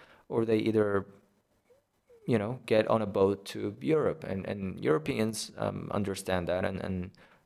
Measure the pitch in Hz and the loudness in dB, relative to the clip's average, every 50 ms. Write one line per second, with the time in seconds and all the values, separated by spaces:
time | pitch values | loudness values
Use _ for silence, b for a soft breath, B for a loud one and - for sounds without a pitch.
0 | B B B B B B - 120 113 113 110 110 107 110 107 110 107 104 101 98 | B B B B B B -2 0 2 4 4 4 4 4 4 4 4 4 2 0
1 | 95 - - - _ _ _ _ _ _ _ _ _ _ _ _ _ _ _ _ | -2 -4 -10 -20 _ _ _ _ _ _ _ _ _ _ _ _ _ _ _ _
2 | _ _ - - - - 127 107 101 110 127 131 - - 117 110 110 - 113 110 | _ _ -20 -10 -2 0 0 2 0 -2 -6 -6 -2 2 2 4 4 4 2 2
3 | 107 98 95 101 98 98 101 - - - - 110 104 104 104 120 135 139 156 156 | 2 0 2 4 4 4 4 2 -4 -10 -8 -6 -6 -6 -6 -4 -2 0 2 2
4 | 131 95 78 - - - 98 98 - - 104 101 98 92 87 90 - 135 156 156 | 2 0 -2 -2 -4 -6 -6 -6 -4 -6 -6 -6 -6 -6 -6 -4 0 0 0 0
5 | 151 151 127 110 110 110 110 107 - - - - 104 101 98 98 - - - 104 | 0 -2 -2 -2 -2 -2 -2 -6 -8 -10 -8 -4 -4 -4 -4 -4 -6 -4 -4 -2
6 | 101 101 95 - - - 92 92 87 85 87 92 98 95 95 92 - 92 92 90 | -2 -2 -4 -6 -4 -2 -2 -2 0 0 -2 0 -2 -2 -4 -4 -4 -4 -4 -4
7 | 90 95 - b b b b b b | -4 -6 -10 b b b b b b